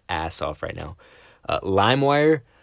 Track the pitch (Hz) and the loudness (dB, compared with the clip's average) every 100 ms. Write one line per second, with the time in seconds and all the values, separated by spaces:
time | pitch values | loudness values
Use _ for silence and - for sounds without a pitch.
0 | _ 85 82 - 73 76 - 82 78 90 | _ -6 -6 -6 -8 -8 -12 -10 -12 -14
1 | - - - _ - 78 - 95 101 135 | -20 -20 -20 _ -6 -4 0 2 4 4
2 | 139 143 151 160 - _ | 4 4 4 2 -2 _